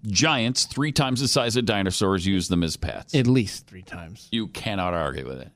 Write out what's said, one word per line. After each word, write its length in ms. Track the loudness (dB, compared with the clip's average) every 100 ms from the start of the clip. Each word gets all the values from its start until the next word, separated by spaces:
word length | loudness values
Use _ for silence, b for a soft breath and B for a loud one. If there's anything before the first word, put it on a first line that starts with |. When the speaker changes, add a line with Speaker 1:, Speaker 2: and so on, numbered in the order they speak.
| 0
Speaker 1:
giants 580 | 2 4 4 2 0
three 260 | -2 -2 -2
times 260 | 0 0 0
the 80 | 2
size 280 | 2 2 2
of 80 |
dinosaurs 600 | 2 2 0 2 2 2
use 220 | 2 0 2
them 160 | 2
as 120 | 2 -2
pets. 360 | -6 -6 -2
Speaker 2:
At 140 | 2 4
least 400 | 4 2 -8 -14
three 160 | -18
times. 460 | -14 -14 -14 -18 -8
Speaker 1:
You 160 | -6 -6
cannot 460 | -6 -4 -2 -2
argue 320 | -2 -2 -4 -8
with 140 | -10
it. 100 | -14